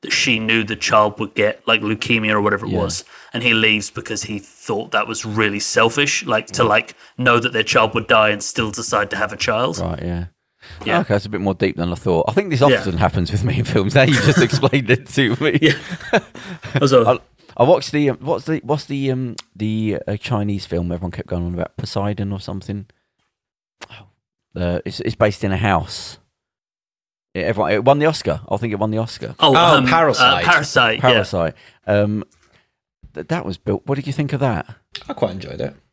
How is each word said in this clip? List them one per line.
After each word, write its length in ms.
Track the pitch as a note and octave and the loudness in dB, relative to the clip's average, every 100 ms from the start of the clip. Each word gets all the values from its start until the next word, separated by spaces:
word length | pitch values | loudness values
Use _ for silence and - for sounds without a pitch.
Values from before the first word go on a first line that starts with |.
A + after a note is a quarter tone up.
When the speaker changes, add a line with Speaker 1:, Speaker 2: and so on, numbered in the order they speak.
Speaker 1:
that 100 | - | -4
she 280 | - - A2+ | -2 0 0
knew 260 | A2 A2+ | 0 0
the 100 | G#2+ | -2
child 460 | A2 - A2+ G#2+ G#2 | -6 2 4 2 0
would 140 | G#2+ | -8
get, 260 | - G#2 - - | 0 0 0 -2
like, 160 | A2+ | -2
leukemia 480 | G#2 A2 - A#2 G#2+ | 0 -4 0 0 2
or 80 | G#2+ | 0
whatever 240 | G#2 G2+ | 2 0
it 60 | A2+ | -2
Speaker 2:
Yeah. 60 | G#2 | -2
Speaker 1:
was, 200 | G2+ - - - - | -2 -6 -10 -20 -12
and 80 | A#2+ | -4
he 100 | B2 | 0
leaves 380 | A2+ A2 G#2+ G#2 | 2 2 0 -2
because 320 | - - G#2+ | -10 -10 -10
he 160 | - G2+ | -8 -10
thought 520 | - - - G#2 A#2 | -12 -20 -6 -6 -2
that 140 | G#2+ G#2+ | -4 -4
was 200 | A2+ A2 | -6 -6
really 340 | G#2+ G#2+ G2+ | 0 0 0
selfish, 640 | - - A2+ A#2 C#3+ - | -2 2 2 2 0 -2
like, 220 | - A2 - | -2 -4 -4
to, 100 | - | 0
Speaker 2:
Right. 60 | A#2 | 2
Speaker 1:
like, 240 | G#2+ - - - - | 2 0 -16 -20 -2
know 200 | B2 A#2+ | 2 4
that 140 | A#2+ | 2
their 100 | A2+ | -2
child 300 | G#2+ - A2 | 2 2 2
would 120 | A2+ G#2+ | 0 2
die 240 | A2+ G#2+ | 4 4
and 120 | G#2 | 0
still 280 | - - A2 | -4 -4 -4
decide 400 | G#2 A2 A2 G2+ | -4 -2 -2 -2
to 60 | - | -4
have 180 | G#2+ | -6
a 20 | G#2 | -4
child. 420 | - A2 D3 D#3+ | -2 -2 -2 -2
Speaker 2:
Right, 220 | F2 D#2+ | -6 -6
yeah. 220 | F2 F2 F2 _ _ _ - - - | -6 -6 -8 _ _ _ -20 -12 -2
Speaker 1:
Yeah. 140 | E3+ | -2
Speaker 2:
Okay, 120 | - | 0
that's 140 | G2+ G2+ | -2 -2
a 20 | |
bit 140 | G#2 | -4
more 100 | F#2+ | -4
deep 220 | F#2 G2 - | 0 -2 0
than 160 | E2+ | -4
I 20 | |
thought. 300 | E2 - E2 E2+ | -2 0 2 2
I 60 | |
think 160 | B2 G3+ | 0 0
this 120 | C#3 | 2
Speaker 1:
Yeah. 160 | C#3+ A#2 | 4 4
Speaker 2:
often 180 | G2 E2+ | 0 0
happens 340 | F2+ - E2 | 0 0 -2
with 140 | G2+ | -2
me 140 | F2+ B2+ | 0 -2
in 60 | A#2 | 0
films. 280 | A2 G2 | 0 2
Now 100 | C#3+ | 4
you 100 | C3 | 4
just 240 | C3 G#2 D#3+ | 4 4 4
<laughs> 40 | |
explained 480 | B2 C3+ C3+ C#3+ A2 | 2 2 2 0 2
it 180 | B2 - | 0 0
to 280 | - B2+ B2 | 0 0 2
me. 160 | D3+ C#3+ | 2 4
Speaker 1:
Yeah. 120 | D#3 C#3+ - F3 - | 2 0 -6 -12 -2
Speaker 2:
<laughs> 680 | A3 - - G3 F3 - - | -2 -2 -20 -16 -14 -4 0
Speaker 1:
Also 240 | C#3 B2+ | 4 6
Speaker 2:
I, 140 | A#2 B2+ _ _ _ - | 6 2 _ _ _ 0
I 60 | |
watched 280 | B2+ E3+ - | 4 4 2
the, 160 | D3 D3 | 0 0
um, 100 | A#2+ | 0
what's 240 | C3 A2+ C#3 | -4 -4 -2
the, 140 | D#3+ | -4
what's 220 | A#2 D3 - | -2 -4 -4
the, 240 | C#3 C3+ | -4 -2
um, 260 | B2+ B2+ A2+ - | -2 -4 -8 -16
the, 440 | - G#2+ A2 A2 G2+ - | -6 -2 0 -2 -2 -4
uh, 80 | G#2 | -6
Chinese 480 | - A2 G#2 G2+ | -2 -2 -2 -4
film 260 | - F2 F2 | -4 -4 -4
everyone 200 | F2 F2+ | -4 -6
kept 180 | - - | -8 -6
going 160 | F2 | -4
on 80 | F2 | -4
about, 220 | F2 F2 - | -4 -6 -8
Poseidon 560 | - - G2+ G2+ G2+ | -8 -4 -4 -4 -6
or 80 | G2 | -6
something? 460 | - F#2+ - G2+ G2 _ _ _ _ _ _ _ _ _ - | -8 -10 -8 -10 -10 _ _ _ _ _ _ _ _ _ -20
Oh, 160 | - G2+ _ _ _ _ F2 | -20 -20 _ _ _ _ -6
uh, 200 | F2 F2 | -2 -2
it's, 160 | - - | -6 -6
it's 140 | - | -6
based 300 | - G#2+ G2+ | 0 0 0
in 80 | G2+ | -2
a 40 | F#2+ | 0
house. 640 | G#2+ F2 - - - - _ _ _ _ _ _ _ _ _ _ _ | 2 0 -2 -10 -12 -16 _ _ _ _ _ _ _ _ _ _ _
It, 100 | - | -4
everyone, 280 | E2+ G2+ F2 | -2 0 0
it 120 | G#2 | 2
won 140 | A#2+ C#3+ | 4 4
the 80 | D3+ | 4
Oscar. 340 | D3+ - D#2 - | 0 -2 -4 -2
I 80 | G2+ | -4
think 160 | A#2 | -2
it 60 | G#2 | -2
won 120 | G#2+ | -2
the 80 | G#2+ | -2
Oscar. 360 | A2+ - - - | -4 -8 -12 2
Speaker 1:
Oh, 140 | D#3 C#3 | 4 6
Speaker 3:
Oh, 200 | E3+ D3 | 6 6
Speaker 1:
um, 80 | B2+ | 6
Speaker 3:
Parasite. 580 | E3 D#3+ A#2+ B2+ F3 F2 | 4 4 4 4 4 4
Speaker 1:
uh, 40 | |
Parasite, 440 | E3 C#3 - A#2 A2 | 2 2 2 2 4
yeah. 40 | |
Speaker 2:
Parasite. 540 | B2+ A#2 G#2+ F#2+ E2 - - _ - | 4 2 0 0 -2 -4 -20 _ 0
Um, 380 | G#2 G#2 G#2+ - _ _ _ _ _ _ _ - | 2 2 -2 -6 _ _ _ _ _ _ _ -20
th-, 120 | - - | -16 -6
that 160 | E3+ | -6
was 120 | - - | -4 -8
built. 280 | - G2 - | -4 -4 -2
What 100 | C#3 | -4
did 100 | C#3 | -4
you 60 | |
think 200 | C3+ D3 | -4 -4
of 80 | C#3 | -2
that? 260 | C3 F#2+ - - _ - - | -2 -2 -6 -16 _ -18 -12
Speaker 3:
I 40 | |
quite 180 | - - | -4 -4
enjoyed 280 | F#2 - - | -4 -12 -8
it. 140 | - - _ | -8 -8 _